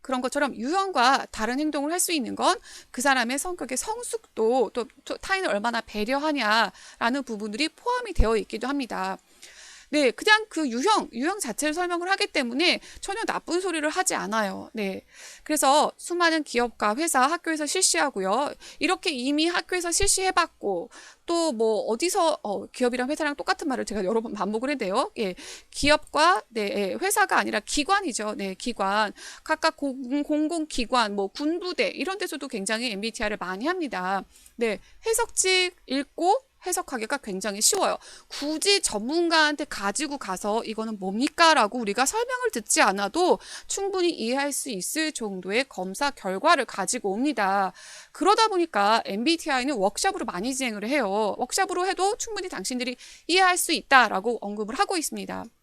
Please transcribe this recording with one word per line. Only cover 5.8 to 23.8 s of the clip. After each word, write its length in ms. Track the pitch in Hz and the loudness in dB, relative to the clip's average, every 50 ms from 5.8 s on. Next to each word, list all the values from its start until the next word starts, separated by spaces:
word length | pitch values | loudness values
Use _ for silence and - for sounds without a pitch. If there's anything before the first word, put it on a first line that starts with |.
배려하냐라는 1400 | 220 - - 208 208 208 - 277 285 311 302 285 233 208 214 226 220 190 - - - - - _ - 233 247 285 262 | -6 -4 -4 -4 -2 0 0 0 0 0 0 0 2 2 4 4 2 2 -2 -10 -20 -20 -8 _ -2 0 0 0 -2
부분들이 440 | - 226 202 214 220 208 220 294 320 | -4 -6 -6 -6 -6 -2 -2 -2 -2
포함이 440 | _ - - 480 494 494 508 440 339 | _ -6 -4 -2 -2 -2 -2 -4 4
되어 240 | - - 214 226 | 4 6 6 6
있기도 320 | 214 - _ - 220 214 247 | 2 0 _ -6 -6 -4 -2
합니다. 500 | 285 285 262 - 196 185 190 190 190 - _ _ _ _ - - - - - - - - - _ - | -2 -2 -2 -4 -4 -4 -4 -4 -6 -8 _ _ _ _ -20 -20 -20 -20 -20 -20 -20 -20 -12 _ 2
네, 180 | 302 294 240 | 4 4 4
그냥 360 | - - - 392 427 440 427 - | 2 2 4 4 4 4 4 -2
그 220 | - 320 311 269 | -4 -2 -2 0
유형, 400 | 226 240 269 392 440 370 208 - - | 0 0 2 4 4 4 2 -2 -6
유형 260 | 226 254 320 392 440 | -4 -2 -2 -2 -2
자체를 360 | - 269 214 - 285 302 302 | -4 -6 -4 -2 -2 -2 0
설명을 360 | 339 359 349 349 339 349 359 392 | 0 -2 -2 -2 -4 0 -2 0
하기 160 | 392 403 403 | 0 0 0
때문에 520 | _ 330 269 233 240 262 349 349 269 202 - - - - - | _ -2 -2 0 0 2 4 4 2 2 -2 -12 -18 -14 -8
전혀 200 | - 392 453 - | -8 -6 -4 -4
나쁜 360 | - - 175 _ - 320 359 | -2 -4 -4 _ -2 -2 -2
소리를 260 | 370 381 339 320 294 311 | 0 0 -2 -2 -2 -2
하지 240 | 302 359 370 - 339 | -2 0 -2 0 -2
않아요. 560 | - 180 185 214 226 214 196 190 196 196 - _ | -2 -4 -2 -2 0 0 -2 -4 -8 -12 -12 _
네. 320 | 220 208 196 190 196 - _ - - - - - - - | -6 -4 -4 -4 -8 -12 _ -20 -20 -20 -20 -20 -20 -4
그래서 480 | - 302 302 311 269 269 302 262 202 - _ | -2 0 2 4 6 6 6 4 2 0 _
수많은 460 | - - 349 349 349 330 320 320 294 | -8 -6 -2 2 2 4 2 2 -2
기업과 520 | - - 233 240 240 - - - 208 208 | -2 0 0 0 0 -2 -2 0 0 0
회사, 240 | 247 320 339 - 269 | 0 -2 0 2 4
학교에서 460 | 247 277 330 339 _ 330 320 302 302 | 4 4 2 0 _ -4 -4 -2 -2
실시하고요. 880 | 285 - 370 370 - - 339 311 285 - 202 190 190 196 247 294 - - - - - - - | -2 0 2 2 2 4 2 0 0 0 -2 0 0 0 0 0 -2 -6 -12 -16 -20 -8 -2
이렇게 320 | 285 302 370 - - 381 | 0 0 0 2 0 -4
이미 380 | 311 247 240 262 285 302 311 339 | -2 -2 0 0 2 2 2 2
학교에서 440 | 349 381 - - 370 359 339 339 330 | 2 -2 -4 -2 -4 -2 -2 0 0
실시해봤고, 960 | - 403 392 - - 381 370 370 359 339 311 _ _ - 208 196 170 170 - - - - - - _ _ | 2 2 4 2 2 2 2 2 2 0 0 _ _ -4 -4 -2 -2 -4 -8 -14 -20 -20 -20 -20 _ _
또 260 | - 339 339 330 320 262 | 0 0 2 2 2 2
뭐 300 | 214 226 220 220 196 - - | 2 2 2 2 2 0 0
어디서, 500 | 220 233 330 349 - 415 339 320 294 - _ | 0 0 0 0 2 2 2 2 2 0 _
어, 240 | 208 196 190 202 - | -4 -4 -4 -6 -10
기업이랑 420 | - - 254 247 233 247 254 254 | -4 0 0 0 2 0 -2 -2
회사랑 260 | 302 - 320 294 285 | -2 -2 -2 -2 -2
똑같은 320 | - - - 381 - 403 311 | -4 -2 -2 -2 -2 0 -2
말을 160 | 262 214 | -2 -2